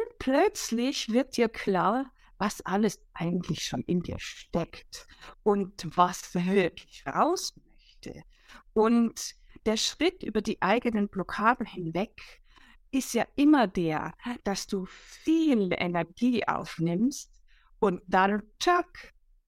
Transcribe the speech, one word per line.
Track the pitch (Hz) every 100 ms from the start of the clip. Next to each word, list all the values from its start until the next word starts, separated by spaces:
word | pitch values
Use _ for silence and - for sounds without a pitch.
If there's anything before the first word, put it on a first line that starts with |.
| 453 -
plötzlich | - 277 403 403 - 226 247 285 -
wird | 226 277 -
dir | 226
klar, | - - 185 170 240 277 - _ -
was | 208 - -
alles | 196 214 - _
eigentlich | - 170 180 - -
schon | - 127
in | - 175
dir | - 90
steckt | - - - 170 165 - - - - - - -
und | - 208 190 - 170 -
was | 180 - -
wirklich | 180 180 196 170 - - - -
raus | 165 254 349 - -
möchte. | _ _ _ - - 139 - _ - - -
Und | - 220 233 226 - - - - -
der | - 220
Schritt | - - 330 359
über | - 214
die | 208 -
eigenen | 185 226 240 220 202
Blockaden | 190 180 - 214 247
hinweg | 208 185 165 165 - - - - _ _ - _ _
ist | 269 -
ja | 233 -
immer | - 285 302 208
der, | 190 165 156 - - 240 240
dass | - 190 -
du | 196 185
viel | - - - - 320 311 240 185
Energie | - 175 175 165 - 247 247 -
aufnimmst | - 156 - 165 175 240 - - - _ - _ _
und | 202 180 -
dann, | 185 196 208 - _
tschack, | - 359 349 - - _ _ _